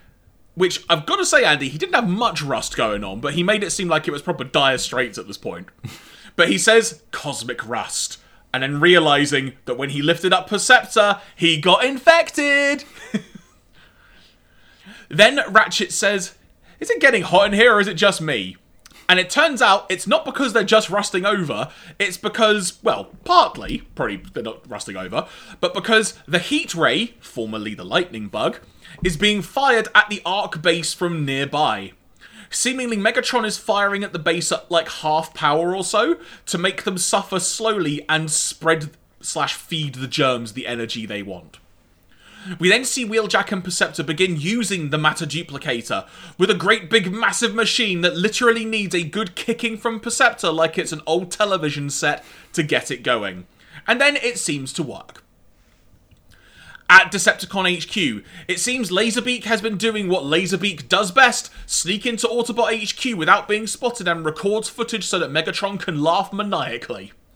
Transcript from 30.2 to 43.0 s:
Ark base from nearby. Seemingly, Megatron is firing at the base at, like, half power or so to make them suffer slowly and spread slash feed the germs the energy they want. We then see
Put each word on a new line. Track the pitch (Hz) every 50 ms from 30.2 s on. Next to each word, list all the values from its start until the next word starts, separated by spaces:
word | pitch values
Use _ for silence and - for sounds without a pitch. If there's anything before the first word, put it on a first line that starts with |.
| -
Ark | 170 190 208 190 190 - 160
base | 151 175 170 175 151 - -
from | - 180 175 170 160 147
nearby. | 139 135 135 139 139 147 147 156 120 107 101 98 92 - _ _ _ _ _ - - - - - -
Seemingly, | - - - 247 254 262 247 233 226
Megatron | 202 196 226 240 262 240 - 254 240 214
is | 214 202 -
firing | - - 202 202 202 202 202 196 202
at | -
the | - 160
base | 151 - 160 175 - -
at, | 170 - - -
like, | 175 165 160 -
half | - - - 156 156 160 156 - -
power | - 160 147 147 160 170 175 185
or | 190 180
so | - - 208 240 311 339 - - - - - -
to | - -
make | 170 175 190 190 - -
them | 214 185
suffer | 180 - - 214 196 190 - 190 180
slowly | - - - - 220 220 214 196 165 147 147 143 - -
and | 156 156 160 156
spread | 151 - - - - - - 160 165 156 151 147 - _ _ _ _ _
slash | - - - 160 139 - -
feed | - - - 175 156 151 139 120
the | 127 131
germs | 120 - 151 139 131 123 117 117 110
the | 101 131 -
energy | 120 120 117 113 113 - 117 110
they | 101 104 104
want. | 98 101 92 87 82 78 - - _ _ _ _ _ _ _ _ _ _ - _ _ - - - - 190 175 160
We | 170 180
then | 208 247 262
see | - - 269